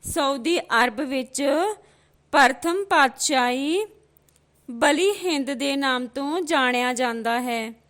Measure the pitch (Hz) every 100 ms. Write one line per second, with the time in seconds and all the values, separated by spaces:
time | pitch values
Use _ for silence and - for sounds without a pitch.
0 | - - 277 277 233 339 - 233 247 220
1 | 285 269 262 - 277 294 381 427 _ _
2 | _ _ _ - 254 262 339 349 392 339
3 | 269 - - 277 247 254 277 349 427 -
4 | _ _ _ _ _ _ - 233 294 294
5 | 381 392 359 302 269 277 277 277 277 254
6 | 247 269 277 330 320 320 254 247 247 247
7 | 254 233 220 233 247 233 220 226 _